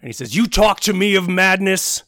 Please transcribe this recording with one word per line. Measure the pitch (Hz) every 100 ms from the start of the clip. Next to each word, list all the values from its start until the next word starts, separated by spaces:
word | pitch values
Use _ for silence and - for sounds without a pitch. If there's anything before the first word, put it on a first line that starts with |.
And | 135
he |
says, | 117 127 123
You | 226
talk | - 214 196
to | -
me | 196 202
of | 196 180
madness? | 185 190 190 190 190 - -